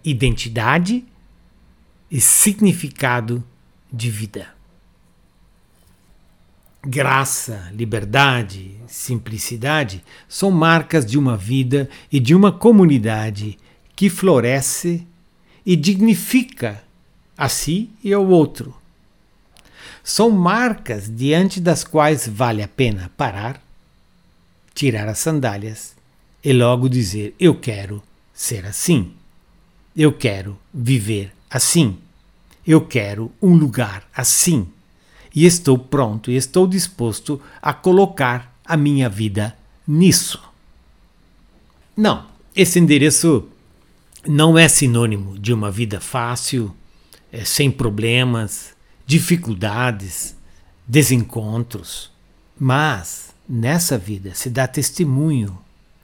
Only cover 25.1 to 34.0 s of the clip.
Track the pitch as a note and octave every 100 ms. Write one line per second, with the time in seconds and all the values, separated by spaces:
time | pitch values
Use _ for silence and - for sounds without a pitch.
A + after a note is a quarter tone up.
25.1 | G#2+ D#3+ D#3 B2 G2+ G#2+ A2 - - _
26.1 | _ _ _ C#3+ C3 A#2+ B2 B2+ B2 G2+
27.1 | G#2 G#2 - F3 - - G2+ G2 G2+ -
28.1 | _ _ - - G#2 F#2 - - D#3 F2
29.1 | - _ _ _ _ _ _ _ D3+ D3+
30.1 | - A#2 G2 F#2+ G2 _ D3+ A#2+ C3 G2+
31.1 | G#2+ G2 - _ - - F3 C3 F#2 -
32.1 | _ _ _ _ _ - D#3+ - A#2+ G#2
33.1 | G#2 A2+ - F#3+ E3+ D3 A#2+ A2 G2